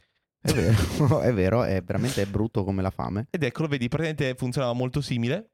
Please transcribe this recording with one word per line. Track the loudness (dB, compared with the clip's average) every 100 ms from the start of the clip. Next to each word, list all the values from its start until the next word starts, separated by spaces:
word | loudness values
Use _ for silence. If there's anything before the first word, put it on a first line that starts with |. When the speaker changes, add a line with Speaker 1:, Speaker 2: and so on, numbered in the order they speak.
| _ _ _ _
Speaker 1:
È | 0
vero, | 2 4 4 2 2 4 4
<laughs> |
è | 4
vero, | 2 2 2
è | 0 -2
veramente | -2 -2 -2 -2 -2
brutto | 0 0 -2
come | -2 0
la | -2
fame. | -2 -4 -4 -4
Speaker 2:
Ed | -4
eccolo, | -2 -2 -2
vedi, | -2 -2
praticamente | -2 -2 -2 -4 -2
funzionava | -4 -2 -2
molto | -2 -2 -2
simile. | -2 -2 0 -2 -6